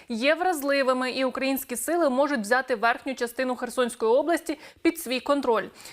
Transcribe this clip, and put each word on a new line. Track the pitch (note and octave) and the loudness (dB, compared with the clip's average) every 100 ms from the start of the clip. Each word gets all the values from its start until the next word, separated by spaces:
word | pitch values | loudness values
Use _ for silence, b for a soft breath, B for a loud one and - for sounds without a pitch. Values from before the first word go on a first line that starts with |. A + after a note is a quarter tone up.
| B | B
є | A3+ C4+ D#4+ | -2 0 2
вразливими, | F#4 D#4+ C#4 C#4 B3+ B3+ B3+ | 0 0 0 2 2 2 0
і | B3 C4 | -2 -2
українські | B3 C4 C4+ - A#3+ | -2 -2 -2 -4 -6
сили | - E4+ D#4 | -2 2 2
можуть | B3 C#4+ C#4 | 2 2 0
взяти | G3+ B3+ C4 A#3+ | 0 0 0 0
верхню | A#3 B3 C#4+ C4 | 2 0 -4 -4
частину | A#3+ - C4 B3 | -4 -2 -4 -4
Херсонської | A#3+ A#3+ A#3+ - A3 | -4 -2 -2 0 2
області | B3+ D4+ E4 E4 D4 B B | 4 4 0 -2 -8 B B
під | E4 E4 | -2 -2
свій | - B3+ | -4 -4
контроль. | - C#4+ B3+ A3 F3+ B B | 0 0 2 2 0 B B